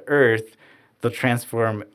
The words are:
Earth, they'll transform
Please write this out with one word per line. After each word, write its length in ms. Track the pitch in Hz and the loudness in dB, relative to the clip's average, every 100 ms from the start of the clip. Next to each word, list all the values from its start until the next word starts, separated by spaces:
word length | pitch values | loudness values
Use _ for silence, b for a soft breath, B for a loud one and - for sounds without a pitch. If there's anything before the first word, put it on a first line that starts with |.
| - | 0
Earth, 500 | 143 123 110 - _ b b b _ | 2 4 2 -4 _ b b b _
they'll 120 | 120 | -6
transform 720 | - 131 120 - 117 113 107 - | -2 0 -2 -4 -2 -2 -2 -8